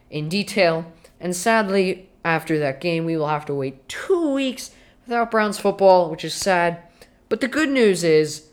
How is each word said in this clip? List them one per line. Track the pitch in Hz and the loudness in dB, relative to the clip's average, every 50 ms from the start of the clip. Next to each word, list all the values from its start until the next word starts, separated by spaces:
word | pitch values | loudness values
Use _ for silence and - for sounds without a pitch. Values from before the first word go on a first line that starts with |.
| _ - | _ -12
in | - 151 151 | -8 -8 -6
detail. | 160 185 202 196 - - 214 180 165 160 165 170 - - - - - _ - | -4 -2 -4 -4 -2 0 2 2 2 2 0 -4 -10 -16 -20 -20 -20 _ -10
And | 165 180 180 | -6 -6 -4
sadly, | 180 - 233 226 220 214 190 196 196 180 185 - - - _ _ _ - | -2 0 2 2 2 2 2 2 0 2 0 -2 -6 -10 _ _ _ -4
after | 170 160 156 160 - 160 151 | -2 -2 -2 -2 -2 -2 -2
that | 147 135 135 139 | -2 -2 -4 -4
game, | - 175 165 165 165 | -4 -2 -2 -2 -2
we | 165 165 | -2 -2
will | 160 147 147 | -2 -2 -2
have | 151 147 147 | -4 -4 -4
to | - 143 | -6 -6
wait | 139 135 139 135 - _ | -4 -4 -6 -8 -10 _
two | - - - - - 392 349 330 294 269 | -14 -14 -8 -2 -2 0 0 0 0 0
weeks | 269 269 262 233 - - - - - - _ _ _ _ | -2 -2 -4 -6 -8 -12 -18 -18 -20 -20 _ _ _ _
without | 240 233 233 226 226 | -4 -2 -2 -2 0
Browns | 226 220 214 208 202 | 0 0 0 0 -2
football, | - - 202 196 196 196 190 185 180 175 156 | -2 -2 -2 0 4 6 6 8 6 4 0
which | 160 156 - | -4 -8 -8
is | 160 - | -8 -6
sad. | - - 202 185 175 175 170 170 170 - - _ - - _ _ _ _ - | -4 0 0 2 2 2 0 -2 -6 -12 -20 _ -20 -20 _ _ _ _ -6
But | 233 226 | -4 -4
the | 277 | -4
good | 233 - 294 320 277 | -2 -2 -2 0 0
news | 277 254 226 208 185 170 170 | 2 4 4 4 4 2 2
is | 165 156 156 156 147 - - - _ | 4 4 4 4 2 -4 -12 -16 _